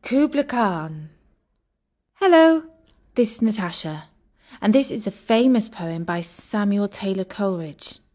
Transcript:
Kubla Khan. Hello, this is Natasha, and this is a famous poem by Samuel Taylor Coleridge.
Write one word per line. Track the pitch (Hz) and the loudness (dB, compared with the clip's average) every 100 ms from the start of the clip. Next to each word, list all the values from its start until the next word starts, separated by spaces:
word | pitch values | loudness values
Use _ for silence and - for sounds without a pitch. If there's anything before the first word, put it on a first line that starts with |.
| - | 0
Kubla | 262 294 285 | 2 2 0
Khan. | 285 240 214 170 160 156 156 _ _ _ _ _ _ _ _ _ _ _ | -2 0 0 -2 -6 -10 -16 _ _ _ _ _ _ _ _ _ _ _
Hello, | 381 330 320 320 320 _ _ _ _ - | 4 8 8 4 -2 _ _ _ _ 0
this | 226 | 0
is | - | 2
Natasha, | 226 214 180 170 160 151 - _ _ _ _ - | -2 0 -4 -4 -6 -10 -14 _ _ _ _ -4
and | 208 | 2
this | 233 269 | 2 2
is | - | -6
a | 208 | -8
famous | - - 226 254 247 220 | -10 0 2 4 4 0
poem | - 170 165 | -4 -6 -6
by | 170 175 | -4 -6
Samuel | 170 - - 214 202 202 202 | -4 -6 -4 -2 0 0 -2
Taylor | - 196 190 | -4 -4 -4
Coleridge. | 185 - 202 180 160 139 - - _ | -6 -4 -4 -4 -8 -12 -14 -14 _